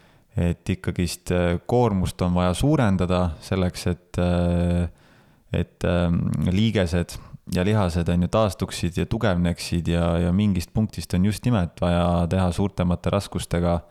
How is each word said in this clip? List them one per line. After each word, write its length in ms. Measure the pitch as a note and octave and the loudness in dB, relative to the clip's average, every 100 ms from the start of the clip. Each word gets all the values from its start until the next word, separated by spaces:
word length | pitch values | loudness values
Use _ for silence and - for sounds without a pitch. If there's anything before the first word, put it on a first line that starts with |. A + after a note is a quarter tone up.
| - _ _ G2 | -20 _ _ -2
et 340 | F2 E2 - | 0 -2 -4
ikkagist, 640 | F#2 - F2 F2 - - | -4 -4 -2 -2 -4 -2
äh, 280 | F2+ F2 F2 - | 0 2 0 0
koormust 560 | A#2+ A#2+ F#2+ E2+ - | 2 2 2 -2 -2
on 120 | F2+ F2 | 0 2
vaja 180 | F2+ | 2
suurendada 760 | F2 C#3 D3+ A2 F#2 F2+ F2+ F2+ D#2 | 2 2 2 2 2 0 0 0 -4
selleks, 460 | - F#2+ F2+ - F#2 | -4 -2 -2 -2 -4
et, 320 | F2 _ - | -4 _ -2
äh, 720 | F2 F2 F2 F2 F2 F2 E2+ - - - _ _ - | 0 2 2 2 2 0 -2 -6 -20 -20 _ _ -6
et, 300 | F2+ F2 - F2 | -4 -4 -4 0
ähm, 340 | F2 F2 E2+ - - F2+ | 2 2 0 0 -2 0
liigesed 640 | F#2 A2+ G#2+ E2+ F2 E2+ - - - - | 2 2 2 0 0 -2 -8 -16 -20 -6
ja 100 | F2+ | -2
lihased, 460 | F#2 A2 F2+ F2 E2+ | 2 2 2 0 0
on 120 | F2 | 0
ju, 60 | F2 | 2
taastuksid 680 | A2 G#2+ - F#2+ - F2 E2+ | 2 2 0 -6 -4 -4 -2
ja 80 | E2 | -2
tugevneksid 840 | A#2 A2+ F2 F2 E2+ - F2 D#2+ | 0 0 2 0 -2 -4 -4 0
ja, 300 | E2+ E2+ E2+ | 0 2 0
ja 140 | E2+ | 2
mingist 400 | F#2 G#2+ F2+ - | 2 2 0 -2
punktist 400 | A2 G#2+ - - | -2 -2 -4 -4
on 120 | F2+ G2+ | 0 2
just 200 | G2 B2 | 0 0
nimelt 340 | A2+ E2+ - | 0 0 -2
vaja 460 | F2+ F2 F2 F2 E2+ | 0 2 2 2 2
teha 240 | F#2 F2+ | 0 0
suurtemate 580 | E2+ G2 - F2 F2 F2 | 0 -2 0 -2 0 0
raskustega 720 | G2+ - - - E2+ F2 E2+ - | -2 -2 -8 -4 -2 0 0 -4